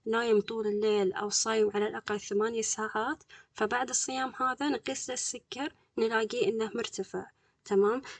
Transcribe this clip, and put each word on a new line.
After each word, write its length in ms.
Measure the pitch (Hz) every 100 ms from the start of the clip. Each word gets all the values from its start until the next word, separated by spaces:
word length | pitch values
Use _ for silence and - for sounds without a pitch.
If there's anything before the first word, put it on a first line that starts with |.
| -
نايم 360 | 226 233 214
طول 260 | 202 226 208
الليل 460 | 208 214 208 190
أو 160 | - 208
صايم 420 | - 226 220 214
على 140 | 202 208
الأقل 320 | 226 - 208
ثمانية 420 | - 202 220 233
ساعات، 640 | 220 - 214 214 240 320 - - -
فبعد 360 | - 214 247 254
الصيام 440 | 254 - 262 262 -
هذا 300 | 262 254 285
نقيس 400 | 247 - 269 -
له 40 |
السكر 600 | 254 - 247 - 247 294 - _ -
نلاقيه 500 | 226 226 220 - 202
إنه 240 | 226 220 226
مرتفع. 500 | 233 - 190 185 - _ _ _ -
تمام، 360 | 196 202 247 277 -